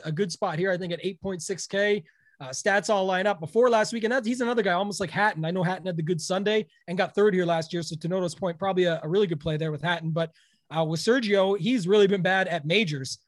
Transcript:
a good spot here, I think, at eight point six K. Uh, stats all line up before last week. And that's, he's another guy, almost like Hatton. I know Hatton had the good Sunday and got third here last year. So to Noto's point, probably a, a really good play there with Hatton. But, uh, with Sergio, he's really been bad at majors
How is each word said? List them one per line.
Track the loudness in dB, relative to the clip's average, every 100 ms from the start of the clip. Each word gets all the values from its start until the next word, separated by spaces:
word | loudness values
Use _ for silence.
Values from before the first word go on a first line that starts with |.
| -4
a |
good | -2 -4
spot | -2 -4 -2
here, | 0
I | -2
think, | -4
at | -6
eight | -6 -6
point | -8 -6
six | -6 -8 -4
K. | 0 2 0 -4 _ _ -16
Uh, | -12
stats | -6 0 2 2
all | 2 2
line | 0 0
up | -2
before | -2 2 4
last | 4 2
week. | 0
And | 0
that's, | 0 0
he's | -2
another | 0 0
guy, | 2
almost | 0 -2 -4
like | -4
Hatton. | 0 0 0 -2
I |
know | -2
Hatton | -2 -2 -6
had | -4
the |
good | -2 -4
Sunday | -2 -2 0 0 -2 _ -6
and | -2
got | -2 2
third | 4
here | 4 2
last | 0 -2
year. | -6
So | -6 -8
to | -4
Noto's | -4 -4 -4
point, | -6 -4
probably | -2 2
a, | 2 0
a | 0
really | 0 0
good | 0
play | -4 -2
there | -2
with | -4
Hatton. | -2 -2 -2
But, | -2 -4 _ _ _ -6 -2
uh, |
with | 0 0
Sergio, | 2 2 4 2 2 2
he's | 0 0 4
really | 6 6
been | 4
bad | 2 2 0
at | -2 0
majors | 2 2 -2 -8 -12